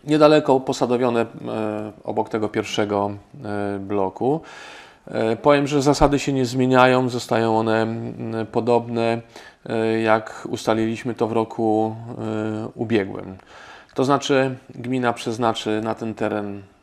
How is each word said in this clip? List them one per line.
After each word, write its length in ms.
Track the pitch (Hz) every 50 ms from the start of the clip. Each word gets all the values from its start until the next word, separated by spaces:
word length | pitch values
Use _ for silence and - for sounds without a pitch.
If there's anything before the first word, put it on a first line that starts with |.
| -
Niedaleko 560 | 143 151 151 151 151 156 151 147 - 131 135
posadowione, 600 | 131 - 131 - 135 120 123 120 131 120 117 117
e, 60 | 113 - - - - 120 113 110 107 107 107 107 107 107 104 - -
obok 240 | - 107 113 107 -
tego 200 | - 113 107 101
pierwszego, 600 | - 113 101 - - - 107 104 104 101 101 101 101 101 - _ - 143 127
e, 340 | 107 104 101 101 101 101 98
bloku. 640 | 98 98 104 101 95 92 - - 110 127 147 160 160 - - - - - - - - - - _ _
E, 300 | - - 117 113 110 113
powiem, 300 | 110 - 151 147 143 143
że 160 | 135 147 147
zasady 360 | 127 147 139 - 151 139 139 131
się 140 | - 143
nie 140 | 139 131 127
zmieniają, 640 | 117 123 131 127 127 131 127 127 127 127 127 127 123
zostają 500 | 120 120 - - 123 113 113 113 113 110
one, 240 | 113 113 110 113
mm, 640 | 113 113 113 113 117 117 117 120 123 113 113 113 110
podobne, 760 | 107 - 120 110 117 120 117 117 120 117 117 113 113 117 117 117 - - - - - - _ _
e, 340 | - 113 113 110 113 110 113
jak 460 | 113 110 110 110 107 - - - - -
ustaliliśmy 680 | 113 110 - - 110 113 113 113 113 113 - 123 110
to 120 | - 117
w 60 | 107
roku, 640 | 113 117 110 - - - 113 110 107 107 110 110 110 113 117 117 120 117 113 110 110 107 107 110 107 110 110
e, 40 | - -
ubiegłym. 600 | - 120 107 117 104 95 98 101 98 98 95 95 98 - - - - - - - - - _ -
To 100 | - 135
znaczy, 520 | 127 143 127 - - 143 131 135 135 127 127 - - -
gmina 380 | 123 117 120 131 127 123 120
przeznaczy 680 | 117 - - 123 113 110 123 113 113 - - 107 107 110 107
na 100 | 113 113
ten 200 | - 117 113 104
teren 480 | - 113 107 104 104 104 101 101 101 98 - _ _